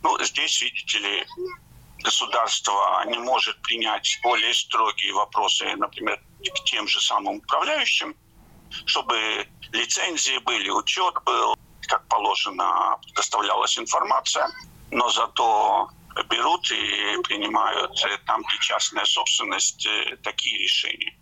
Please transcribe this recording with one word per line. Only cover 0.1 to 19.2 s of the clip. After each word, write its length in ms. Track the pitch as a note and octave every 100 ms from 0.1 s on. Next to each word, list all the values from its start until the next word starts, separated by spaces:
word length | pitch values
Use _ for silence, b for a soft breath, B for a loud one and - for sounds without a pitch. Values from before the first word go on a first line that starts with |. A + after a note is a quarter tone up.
| -
здесь, 380 | - C3+ D3+ -
видите 360 | B2 - - G#2
ли, 280 | G2+ G2+ - F4 F#4 F4+ - - - -
государство 1000 | - - A#2 A#2 A2+ - - G2+ F#2+ F#2 -
не 120 | A#2
может 420 | B2 B2+ A2+ -
принять 580 | - A2+ A2+ G#2 - -
более 320 | A#2+ A2+ A2+
строгие 580 | A#2 - A#2 A2 - G2+
вопросы, 640 | F#2+ G#2 - G#2+ - G2+ F#2
например, 440 | G#2 - A2 G#2 - -
к 200 | - -
тем 220 | - A#2 G#2
же 140 | -
самым 360 | - G#2 G2 G#2
управляющим, 760 | - C#3+ F#3+ D4+ B3 - C#4+ D#4 _ - - - - B -
чтобы 600 | D3+ - A#2 A2 G#2 - - -
лицензии 680 | A2+ A#2+ - F#3 D#3 C#3 C3
были, 320 | - A#2 F#2+
учёт 440 | G2+ - - F3+ -
был, 320 | - A#2+ A2+ A2 - - -
как 180 | B2+ -
положено, 920 | A2 G#2 F#2+ G2+ F#2 F2+ F2+ F#2+ - -
доставлялась 640 | - - A2 G2+ G#2 A2 A#2
информация, 680 | A#2 - G3+ C#3 - D3+ C#3 - - - -
но 180 | A#2 A#2+
зато 800 | A2+ A#2 - A#2 G#2+ G#2+ G2 G2 - - - -
берут 420 | A2+ C3 F3+ -
и 460 | A2+ G#2 G2+ G#2 A2
принимают, 680 | - G#2+ G#2 A2 G#2 F#2 F#2+ -
э, 140 | G2+ G2+ -
там, 160 | A2+
где 160 | G#2+ -
частная 440 | - G#2+ - G#2+
собственность, 840 | G2+ -